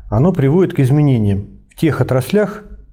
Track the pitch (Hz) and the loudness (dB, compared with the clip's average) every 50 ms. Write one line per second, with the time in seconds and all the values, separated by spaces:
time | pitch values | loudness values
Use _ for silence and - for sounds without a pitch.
0 | - - 104 107 135 185 185 - 135 135 147 185 185 170 175 - 135 120 139 151 | -10 -4 -2 0 2 2 0 0 0 2 2 2 0 0 0 0 0 2 2 2
1 | 147 143 131 117 107 101 98 98 104 - - - - _ _ - - 160 127 - | 2 2 2 2 2 0 0 -2 -4 -10 -16 -20 -20 _ _ -2 -2 -2 0 0
2 | 127 - 131 131 127 - - 208 208 196 - - - - - - - - | -2 -2 0 -2 -2 0 0 0 0 -2 -6 -12 -16 -18 -20 -20 -20 -20